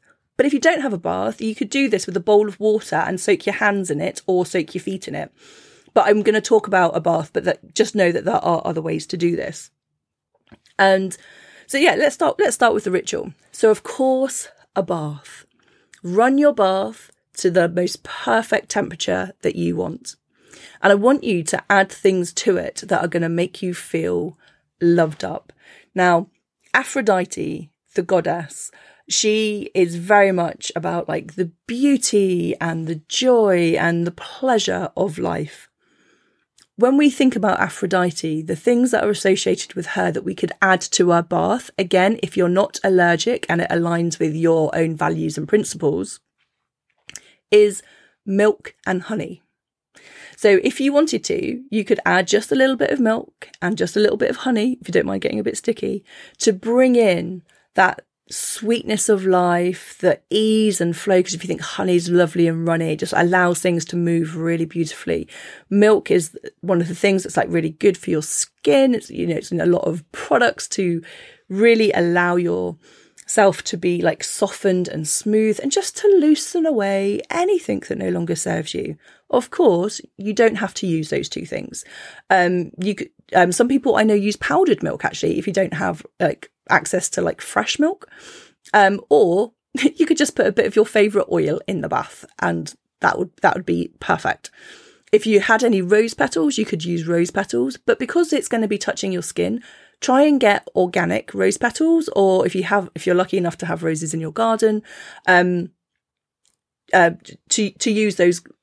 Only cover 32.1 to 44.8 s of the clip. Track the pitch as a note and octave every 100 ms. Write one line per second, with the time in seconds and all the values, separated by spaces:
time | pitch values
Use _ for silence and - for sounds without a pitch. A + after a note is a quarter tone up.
32.1 | G#3 F#3+ F3+ E3+ - E3+ E3 D#3+ D#3+ -
33.1 | - B3+ A#3+ G#3 F3+ E3+ E3+ E3+ E3+ E3+
34.1 | E3+ - - C4 A#3 G3+ F3+ F#3 - F#3+
35.1 | D#3 F3+ E3 D3+ - - _ _ _ _
36.1 | _ _ _ _ _ _ - A#3+ C#4 D4
37.1 | B3+ C4+ B3 G3+ - - - F#3 F#3 F3+
38.1 | E3+ E3 D#3 D#3+ F3 - A#3+ B3 A#3 G#3
39.1 | G#3 G3 F#3+ - F3+ - F#3+ E3+ G3 F3+
40.1 | E3 F3+ F#3+ - - F#3+ F#3 - - F3
41.1 | E3+ E3+ E3+ E3 A#3+ - - F#3 F#3 F#3
42.1 | A3 D#3+ - F3 F3+ G3+ - F#3+ F#3 F3
43.1 | E3+ - B3 - E3+ E3+ E3+ E3+ E3+ E3+
44.1 | D#3+ D#3+ D#3 E3 E3 D#3 -